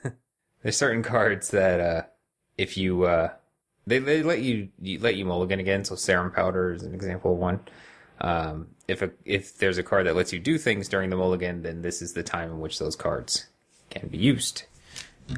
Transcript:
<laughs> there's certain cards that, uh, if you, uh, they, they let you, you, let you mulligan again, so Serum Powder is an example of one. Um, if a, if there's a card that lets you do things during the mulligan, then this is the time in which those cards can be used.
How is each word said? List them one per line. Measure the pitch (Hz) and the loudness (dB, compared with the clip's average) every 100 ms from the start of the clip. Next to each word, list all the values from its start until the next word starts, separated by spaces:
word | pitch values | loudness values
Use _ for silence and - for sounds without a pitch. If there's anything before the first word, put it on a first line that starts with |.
<laughs> | 131 - _ _ _ _ | -10 -10 _ _ _ _
there's | 110 - | -2 2
certain | 139 113 | 2 2
cards | 113 120 107 98 - | 2 4 4 2 0
that, | 101 95 87 | 4 4 4
uh, | 87 82 - _ _ _ _ - | 2 0 -4 _ _ _ _ -4
if | 95 95 | -2 0
you, | 92 90 | 0 4
uh, | 90 85 82 - _ _ _ _ - | 4 4 2 -4 _ _ _ _ 0
they, | 131 | 0
they | 131 156 | 4 2
let | 156 170 | 2 0
you, | 131 110 98 - | 0 -2 -4 -10
you, | 95 92 | -8 -2
let | 117 95 | 0 0
you | 92 | 0
mulligan | 87 90 95 | 0 0 0
again, | 95 98 101 | 2 0 0
so | 92 | -4
Serum | - 90 90 | 2 2 2
Powder | 92 92 92 90 | 0 0 2 -2
is | 87 | -2
an | 90 | -8
example | 92 95 90 92 | -8 -6 -2 0
of | 87 | 2
one. | 90 92 - - - - - - | 2 0 -4 -20 -20 -20 -20 -6
Um, | - 85 80 78 - - - | -2 0 -2 -6 -12 -14 -6
if | 92 | -4
a, | 95 - - | -4 -6 -4
if | 98 98 - | -4 -4 0
there's | 98 90 | 0 0
a | |
card | 87 101 92 | 2 2 4
that | 85 | 2
lets | 90 | 0
you | 87 | -2
do | 104 160 | 0 0
things | 123 101 95 | 2 0 0
during | 98 95 | -2 0
the | 92 | 0
mulligan, | 92 90 90 87 | 2 2 -2 -4
then | 82 82 | -8 -6
this | 87 - | -6 -6
is | 87 | -8
the | - | -8
time | 82 85 82 | -6 -6 -6
in | 80 | -8
which | 80 - | -8 -6
those | 78 - | -6 -4
cards | - 71 62 - - _ _ _ _ | -4 -4 -4 -6 -6 _ _ _ _
can | - - | -12 -8
be | - | 2
used. | 120 120 - - - - - - - _ - | 2 2 -2 -6 -14 -20 -20 -18 -18 _ -10